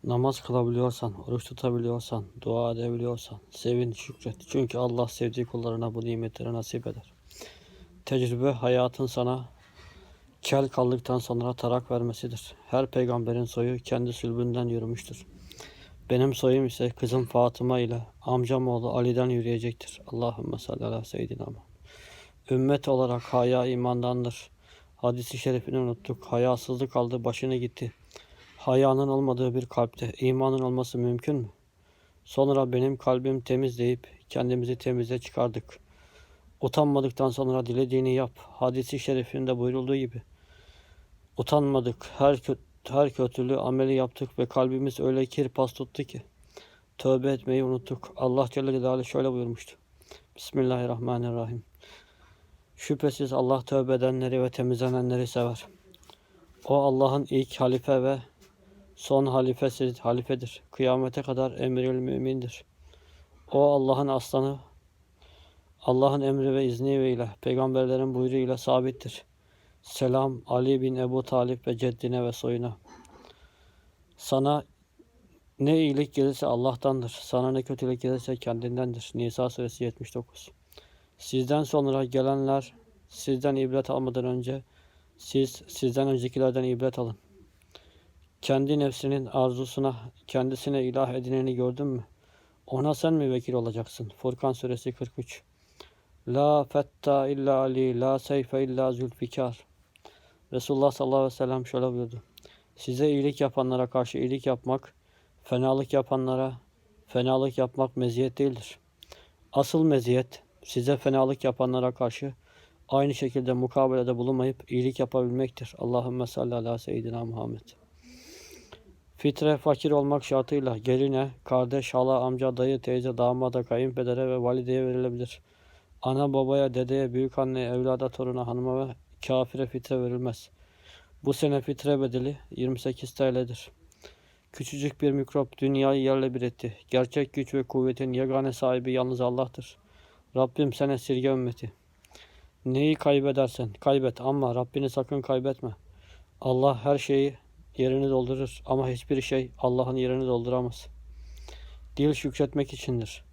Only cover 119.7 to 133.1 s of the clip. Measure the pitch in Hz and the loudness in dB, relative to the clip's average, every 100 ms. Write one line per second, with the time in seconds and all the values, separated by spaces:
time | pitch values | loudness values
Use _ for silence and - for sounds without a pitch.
119.7 | 135 156 147 139 143 - 135 127 147 131 | 2 4 2 2 0 0 0 2 0 0
120.7 | 110 113 131 139 135 135 127 - 127 123 | -2 0 2 2 0 -2 -6 0 0 2
121.7 | 135 127 131 127 131 127 127 131 123 127 | -2 0 2 4 4 2 0 0 2 0
122.7 | 135 127 127 127 120 123 127 127 123 120 | 0 0 -2 -2 2 2 2 0 0 0
123.7 | 117 131 123 123 123 131 127 120 127 123 | 0 0 -2 -2 0 0 0 0 0 0
124.7 | 127 131 127 127 120 123 - _ _ - | 0 0 0 -2 -4 -8 -10 _ _ -20
125.7 | - _ - 127 131 139 135 131 139 135 | -20 _ -6 -2 2 2 2 2 4 2
126.7 | 127 127 135 131 123 131 127 131 131 123 | 0 0 0 0 0 -2 0 -2 0 -2
127.7 | 127 127 127 131 - 127 127 123 123 127 | 0 0 0 -2 -2 -4 -2 -4 -2 -2
128.7 | 127 135 123 _ - - 131 127 131 127 | -2 -4 -8 _ -16 -2 0 0 -2 -4
129.7 | 131 - 131 123 123 123 113 - _ - | -4 -4 -2 0 -2 -4 -6 -14 _ -20
130.7 | _ - - _ - - 139 151 143 131 | _ -20 -20 _ -6 -2 2 2 2 -2
131.7 | 143 139 143 135 123 127 143 - - 127 | -4 0 0 0 -2 -4 -6 -12 -4 -2
132.7 | 123 135 123 127 | -2 -4 -6 -10